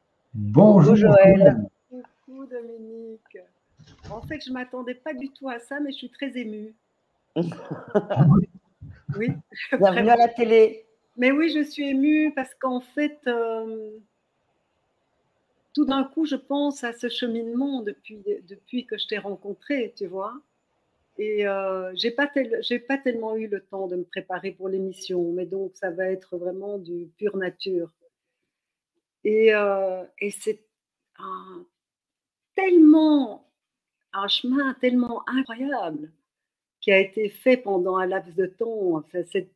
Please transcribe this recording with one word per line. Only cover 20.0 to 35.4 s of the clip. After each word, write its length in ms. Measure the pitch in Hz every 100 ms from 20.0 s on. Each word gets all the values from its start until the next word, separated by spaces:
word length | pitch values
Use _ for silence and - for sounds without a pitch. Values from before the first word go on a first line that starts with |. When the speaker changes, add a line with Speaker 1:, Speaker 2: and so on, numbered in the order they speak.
| 185
Speaker 3:
vois. 280 | 190 202 262 _ _ _ _ _ _ _ -
Et, 320 | 214 208 202
euh, 420 | 196 190 190 185
j'ai 160 | 185 233
pas 160 | 233 285
tel-, 320 | 285 233 226
j'ai 180 | - 240
pas 200 | 240 277
tellement 360 | 269 226 220
eu 140 | 220 220
le 140 | 196
temps 260 | - 196 190
de 80 | 180
me 80 |
préparer 460 | 175 190 190 185 196
pour 160 | 175 190
l'émission, 640 | 190 190 185 - 180 170
mais 140 | 180 175
donc 260 | 196 190
ça 160 | - 190
va 200 | 170 185
être 260 | 190 - 180
vraiment 400 | 180 185 202 202
du 320 | 170 175 165 _
pure 200 | 208 196
nature. 520 | 180 - 196 180 165 _ _ _ _ _ _ _ _ _ _ _ _ _
Et, 300 | 214 214 220
euh, 500 | 214 202 196 190 185 180 -
et 100 | 202
c'est 300 | - - 214 _ _ _ _ _ -
un, 460 | 190 185 185 175 - _ _ _ _ _ _ _ _
tellement, 960 | - 381 349 311 311 311 294 240 - _ _ _ _ _ _ _
un 160 | 196 196
chemin 460 | - 247 269 269 247
tellement 420 | 254 247 240 233 -
incroyable 840 | 254